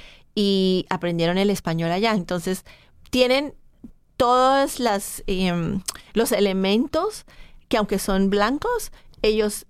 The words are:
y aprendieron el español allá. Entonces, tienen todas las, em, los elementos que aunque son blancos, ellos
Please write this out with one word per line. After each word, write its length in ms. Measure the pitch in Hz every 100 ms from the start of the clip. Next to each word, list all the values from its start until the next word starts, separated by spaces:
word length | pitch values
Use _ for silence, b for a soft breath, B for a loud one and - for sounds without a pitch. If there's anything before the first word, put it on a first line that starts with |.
| B B - -
y 500 | 202 196 190 185 -
aprendieron 480 | 180 175 170 165 180
el 100 | 202
español 400 | 190 - 165 165
allá. 240 | 180 226
Entonces, 500 | 208 170 180 185 185 - B B - -
tienen 460 | 254 247 262 294 - - _ - - _ -
todas 640 | 247 247 262 269 277 -
las, 440 | 240 196 - - -
em, 560 | 185 185 175 165 190 - - B
los 180 | 208 226
elementos 920 | 190 202 190 190 214 294 311 403 - - b b b _
que 80 | 226
aunque 200 | 202 190
son 320 | - 190 196
blancos, 640 | 202 208 285 453 480 - b b -
ellos 420 | 214 214 208 - -